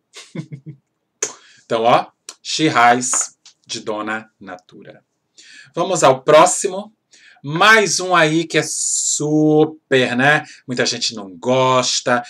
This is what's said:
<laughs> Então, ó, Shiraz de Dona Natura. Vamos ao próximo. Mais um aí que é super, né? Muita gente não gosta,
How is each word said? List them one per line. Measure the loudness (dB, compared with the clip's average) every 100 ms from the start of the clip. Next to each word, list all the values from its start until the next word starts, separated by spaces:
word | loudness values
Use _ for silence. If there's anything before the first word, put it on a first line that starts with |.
| _ -20 -18
<laughs> | -16 -14 -16 -18 -20 _ _ _ -18 -18 -18 _ _
Então, | -6 -2
ó, | 2 2 0 _ -20 -20
Shiraz | -10 -4 0 4 4 4 0 -4 -6 _ -20 _ -16
de | -12
Dona | -10 -8 -8 -10 -12 _
Natura. | -20 -20 _ -20 -20 -20 _ _ _ _ -20 -20 -12
Vamos | -6 -4 2
ao | 2 2
próximo. | 4 6 6 2 -4 -6 -14 _ _ _ _ _
Mais | -8 0 4 4 2 -2
um | 0
aí | 2 2 0
que | -2 -2
é |
super, | -4 -6 -4 -4 -4 -4 -2 2 2 4 2 -2 -2 0 0 0
né? | 2 0 -2 -16
Muita | -10 -4 -4
gente | -4 -8
não | -8 -14 -10
gosta, | -2 0 2 0 0 -4 -2 -4 -4